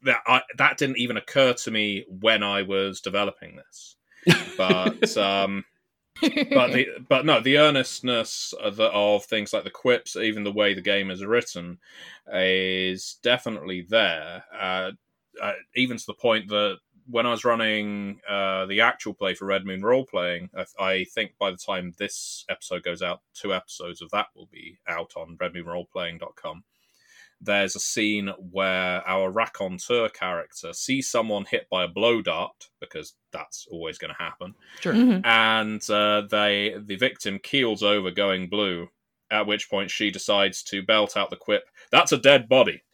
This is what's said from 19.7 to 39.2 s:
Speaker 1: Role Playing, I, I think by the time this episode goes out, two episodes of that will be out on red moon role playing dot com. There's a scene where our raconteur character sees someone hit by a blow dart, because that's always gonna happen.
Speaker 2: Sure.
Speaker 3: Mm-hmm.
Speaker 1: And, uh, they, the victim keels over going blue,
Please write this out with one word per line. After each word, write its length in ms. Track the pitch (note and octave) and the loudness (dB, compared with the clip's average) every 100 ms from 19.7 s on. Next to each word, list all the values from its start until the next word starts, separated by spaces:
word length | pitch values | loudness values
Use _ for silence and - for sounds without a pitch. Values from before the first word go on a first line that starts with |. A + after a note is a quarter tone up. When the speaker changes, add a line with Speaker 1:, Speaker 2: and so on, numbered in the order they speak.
| F#2+ | -4
Speaker 1:
Role 240 | G2+ C3 B2+ | 2 2 2
Playing, 440 | F#2+ F2+ F2 F2+ - | -4 -2 -4 -8 -12
I, 100 | F2+ - | -12 -4
I 240 | F#2+ F#2+ F#2 | -2 -2 -2
think 260 | - G#2 _ | -4 -6 _
by 100 | G2+ | -4
the 80 | F2+ | -4
time 360 | - G2 F2+ E2+ | -6 -6 -6 -8
this 480 | G2+ - - - - | -8 -8 -12 -14 -10
episode 340 | F#2+ - F2+ | -10 -8 -8
goes 180 | F2 E2 | -6 -6
out, 200 | F2+ F2 _ | -6 -8 _
two 180 | - G#2 | -12 -6
episodes 500 | F#2 - - F2 F2 | -6 -6 -14 -14 -14
of 100 | E2+ | -6
that 160 | G2+ G#2 _ | -6 -6 _
will 120 | - | -20
be 260 | - - E2+ - | -20 -20 -18 -10
out 260 | E2+ E2+ - | -8 -8 -12
on 180 | E2 E2 | -14 -8
red 140 | F2+ F2 | -8 -8
moon 100 | E2+ | -10
role 220 | F2 F2 | -10 -10
playing 280 | F#2 F2 E2+ | -10 -10 -10
dot 160 | - - | -16 -14
com. 280 | E2 E2 _ _ _ _ _ _ - _ | -16 -16 _ _ _ _ _ _ -20 _
There's 340 | - G2+ F#2+ F#2+ | -2 0 0 -2
a 40 | |
scene 480 | - - A2 G#2 G2 F#2+ F#2 | -6 -2 0 0 -4 -8 -10
where 500 | F#2 F#2+ F#2 F#2 F2+ F#2 | -2 0 0 0 -2 -2
our 240 | F#2+ F#2+ | 0 0
raconteur 800 | G2 A2+ - F#2+ F#2 - B2 A2 | -2 -4 -4 -6 -6 -2 0 0
character 640 | - F#2 F2 D#2 - E2 | -4 -6 -6 -8 -12 -14
sees 360 | E2+ - C3+ B2+ | -10 -2 -2 0
someone 360 | A#2+ A2 G2+ G2 | -2 0 -2 -2
hit 220 | - - | -4 -2
by 140 | F#2 F2 | -4 -2
a 20 | |
blow 340 | F2 A2+ A#2 | 0 2 2
dart, 480 | F#2 E2 G2+ _ - _ | 0 -4 -6 _ -20 _
because 360 | - D#2+ D2 _ _ | -14 -14 -14 _ _
that's 340 | D#2+ D2+ - - | -14 -14 -16 -14
always 260 | E2+ E2 D2+ | -10 -10 -10
gonna 160 | D#2+ D#2+ | -12 -10
happen. 340 | E2+ - F2+ G#2 _ - | -10 -10 -16 -16 _ -8
Speaker 2:
Sure. 120 | F#3 | 0
Speaker 3:
Mm-hmm. 320 | E3 B3 F#3+ D3+ | 4 6 4 6
Speaker 1:
And, 640 | A2+ A2 A2 G#2+ G#2+ - | 6 6 4 0 -4 -2
uh, 380 | G#2 G#2 G#2 G#2 | 2 4 2 2
they, 460 | G#2+ G#2 G2+ G2+ G2+ | 0 2 2 0 -6
the 200 | G#2 F#2+ | -10 -2
victim 420 | B2+ - G#2+ G2 | -2 -2 -8 -8
keels 400 | - C#3 B2 G2+ | -4 0 0 2
over 300 | G2+ G#2 F#2 | 2 2 0
going 380 | F2+ G2+ F#2+ F2+ | 0 0 0 -2
blue, 400 | G2+ G#2 F2 E2+ _ _ _ | -2 -2 -4 -8 _ _ _